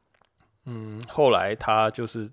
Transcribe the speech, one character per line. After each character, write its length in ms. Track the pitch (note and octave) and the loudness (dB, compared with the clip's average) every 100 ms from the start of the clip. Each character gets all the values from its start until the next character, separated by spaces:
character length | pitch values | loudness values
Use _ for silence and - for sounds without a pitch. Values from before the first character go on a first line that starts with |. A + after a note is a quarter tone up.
| _ _ _ _ _ _ | _ _ _ _ _ _
嗯， 340 | - A#2 A2 G#2+ A#2+ | -14 -12 -12 -12 -10
后 220 | - C#3+ | 2 4
来 220 | G2 F#2+ | 4 2
他 360 | G#2+ - A2 A2 | -4 0 2 2
就 160 | A2 A2+ | 0 -8
是 240 | A#2 G#2+ | -8 -10